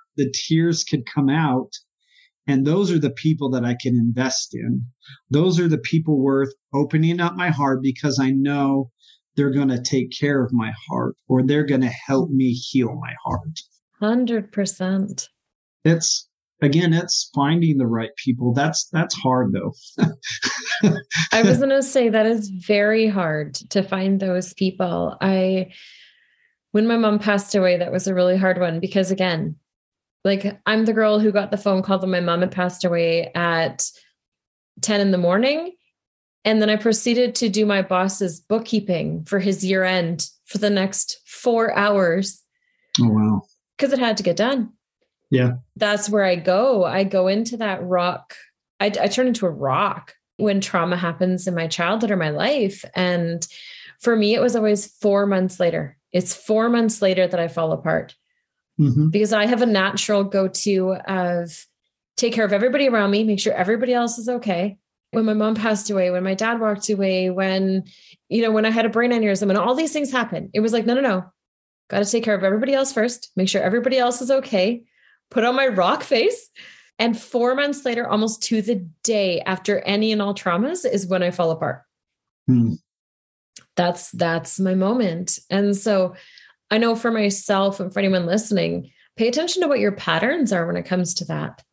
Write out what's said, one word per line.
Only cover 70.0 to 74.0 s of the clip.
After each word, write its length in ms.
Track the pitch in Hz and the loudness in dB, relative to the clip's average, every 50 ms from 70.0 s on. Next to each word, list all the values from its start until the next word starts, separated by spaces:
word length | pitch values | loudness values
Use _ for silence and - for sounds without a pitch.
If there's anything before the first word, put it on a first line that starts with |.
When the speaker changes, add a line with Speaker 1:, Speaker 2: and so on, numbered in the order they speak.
| 294 269 262 | -2 -2 -2
Speaker 2:
happened, 380 | 254 233 226 180 160 156 - - | -2 -2 -4 -6 -8 -8 -4 -2
it 80 | 214 | -2
was 100 | 214 226 | 0 0
like, 140 | 220 233 214 | 0 0 0
"No, 80 | 226 240 | 0 0
no, 80 | 262 | 0
no. 240 | 277 254 196 185 180 - _ _ _ _ _ _ _ _ _ _ _ - | 0 0 0 -2 -4 -8 _ _ _ _ _ _ _ _ _ _ _ -6
Gotta 160 | - 202 208 | -4 -2 -2
take 180 | 202 - 233 226 | 0 -2 -2 0
care 120 | 220 208 | -2 0
of 80 | 185 185 | 0 0
everybody 280 | 190 196 220 240 254 277 | 0 0 0 0 0 0
else 200 | 269 269 269 - | 0 0 0 0
first, 380 | 233 214 247 240 - - - _ | -2 -2 -2 -2 -6 -12 -8 _
make 140 | 185 185 190 | -2 0 0
sure 120 | - 196 | 0 0
everybody 360 | - 185 196 240 240 262 262 | 0 0 0 0 0 0 2
else 240 | 262 | 2